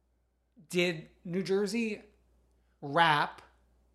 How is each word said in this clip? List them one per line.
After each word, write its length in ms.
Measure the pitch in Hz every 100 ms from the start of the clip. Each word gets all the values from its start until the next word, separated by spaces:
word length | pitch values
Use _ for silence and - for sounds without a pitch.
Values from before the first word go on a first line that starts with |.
| _ _ _ _ _ _ 156
did 380 | 175 175 160 - _
New 180 | 180 180
Jersey 580 | 175 190 202 226 220 208 - _ _ _ _ _ _ -
wrap, 640 | 143 151 165 147 175 - - _ _ _ _